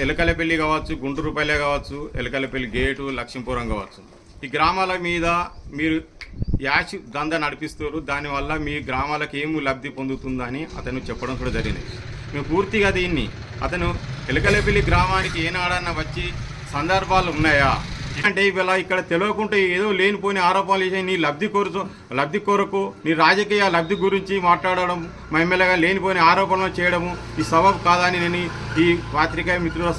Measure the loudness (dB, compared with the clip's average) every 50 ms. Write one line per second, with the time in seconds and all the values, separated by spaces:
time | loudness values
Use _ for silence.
0 | 0 0 2 2 2 2 2 0 0 0 0 2 2 2 0 0 -2 -4 -8 -6
1 | -4 -6 -4 -4 -4 -4 -2 -2 0 0 0 0 0 0 0 -2 -4 -6 -10 -10
2 | -10 -8 -6 -6 -6 -4 -4 -4 -4 -4 -4 -6 -6 -4 -2 0 0 0 0 -2
3 | -6 -6 -6 -6 -8 -8 -10 -10 -8 -6 -4 -4 -2 -2 -4 -4 -6 -10 -14 -20
4 | -20 -20 -20 -20 -20 -20 -18 -14 -12 -6 0 2 2 2 4 2 0 0 0 -2
5 | -2 -2 -2 0 0 2 0 0 -2 -4 -8 -16 -16 -12 -6 -4 -2 0 0 -2
6 | -4 -8 -18 -20 -18 -12 -8 -6 -2 0 0 0 2 2 0 0 0 -2 -8 -12
7 | -12 -10 -8 -6 -4 -2 -2 -2 -2 -2 -4 -6 -8 -10 -8 -8 -8 -6 -6 -6
8 | -6 -4 -4 -4 -4 -4 -4 -4 -4 -2 -4 -4 -4 -4 -4 -6 -4 -4 -4 -2
9 | -2 -2 -2 -2 -4 -4 -4 -4 -4 -2 -2 -2 0 -2 -2 -4 -6 -10 -8 -6
10 | -6 -6 -6 -6 -6 -6 -4 -4 -4 -6 -6 -8 -8 -8 -10 -10 -8 -6 -6 -6
11 | -6 -6 -8 -6 -6 -6 -4 -4 -4 -2 -2 -2 -2 -2 -4 -4 -6 -10 -10 -12
12 | -12 -12 -12 -12 -10 -8 -6 -6 -4 0 2 2 2 2 2 2 4 4 2 2
13 | 0 0 0 -2 -2 -4 -6 -10 -12 -12 -10 -6 -4 -4 -2 0 0 0 -2 -2
14 | -6 -8 -10 -8 -4 -2 -2 2 4 4 4 4 4 2 2 2 2 4 4 4
15 | 4 2 2 0 0 0 -2 -2 -2 -2 -2 -2 -2 0 -2 -2 -2 -4 -4 -4
16 | -4 -6 -6 -6 -6 -6 -6 -6 -8 -10 -10 -12 -10 -6 -4 -2 0 2 2 2
17 | 2 4 4 4 4 2 2 2 4 4 6 6 6 4 4 2 -2 -6 -8 -8
18 | -8 -8 -4 0 0 0 2 4 2 4 4 2 2 2 2 2 0 0 -2 -2
19 | 0 0 0 2 2 2 0 0 -2 0 2 2 2 2 2 2 2 2 2 4
20 | 4 2 2 2 -2 -2 0 2 4 4 4 4 2 2 2 2 2 0 0 -2
21 | 0 0 0 2 2 0 0 0 -2 0 0 0 0 0 -2 -4 -6 -6 -10 -16
22 | -12 -6 -2 -2 -2 0 -2 -2 0 2 2 2 2 0 0 -2 -2 -2 -6 -6
23 | -2 0 2 4 6 6 6 4 2 2 2 2 2 4 2 2 2 0 0 0
24 | 0 2 2 0 0 0 -2 0 4 4 2 4 2 0 0 2 0 0 -2 -2
25 | -4 -8 -12 -12 -8 -2 2 2 4 4 4 4 4 4 4 4 4 2 2 2
26 | 2 0 2 6 6 6 6 6 4 2 2 0 0 0 -2 0 0 0 0 0
27 | -2 -2 -6 -8 -10 -8 -6 -4 -2 2 4 4 6 6 4 4 4 2 4 4
28 | 4 2 2 2 0 0 0 -2 -4 -4 -6 -8 -8 -4 2 4 4 4 4 2
29 | 0 -2 0 0 0 0 0 -2 -2 0 0 0 0 -2 -2 -2 -2 -2 0